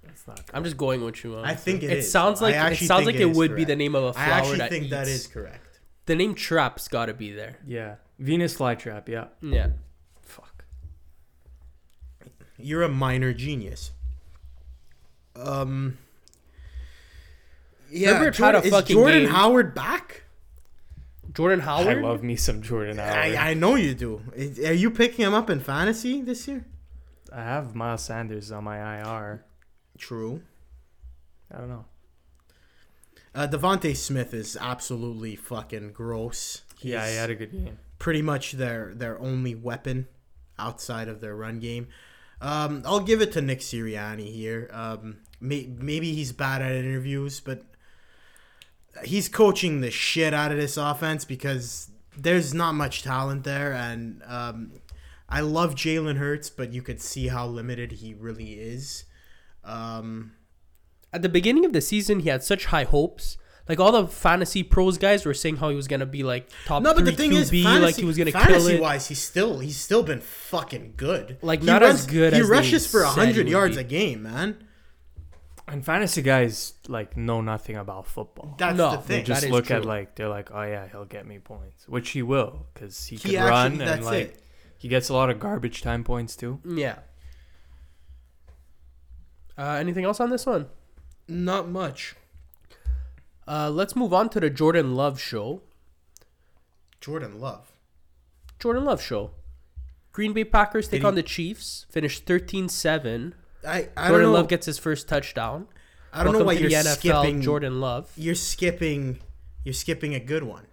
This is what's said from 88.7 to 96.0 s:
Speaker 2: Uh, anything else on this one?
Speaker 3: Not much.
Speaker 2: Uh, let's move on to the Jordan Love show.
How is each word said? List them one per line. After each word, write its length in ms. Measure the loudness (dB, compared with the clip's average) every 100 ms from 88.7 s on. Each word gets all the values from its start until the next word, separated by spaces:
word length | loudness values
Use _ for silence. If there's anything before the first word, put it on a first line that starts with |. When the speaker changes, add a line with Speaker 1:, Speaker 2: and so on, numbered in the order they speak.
| -20 -20 -20 -20 -20 -20 _ -20 -10
Speaker 2:
Uh, 200 | -6 -4
anything 260 | -2 -2
else 140 | -2 0
on 120 | 0
this 160 | 0 0
one? 200 | -2 -2 -14 _ -20 -20 -20 -10
Speaker 3:
Not 400 | -4 -2 -2 -4
much. 480 | -6 -6 -8 -16 -18 _ -20 -20 _ -20 -10 -4 -4 -6 -16 -20 _ -8
Speaker 2:
Uh, 220 | -4 -2
let's 260 | 0 -2 0
move 160 | 2
on 160 | 4 2
to 100 | 2
the 80 | 0
Jordan 440 | 2 4 4 2
Love 260 | 0 0 -2
show. 420 | -8 -6 -6 -8 -12 _ _ _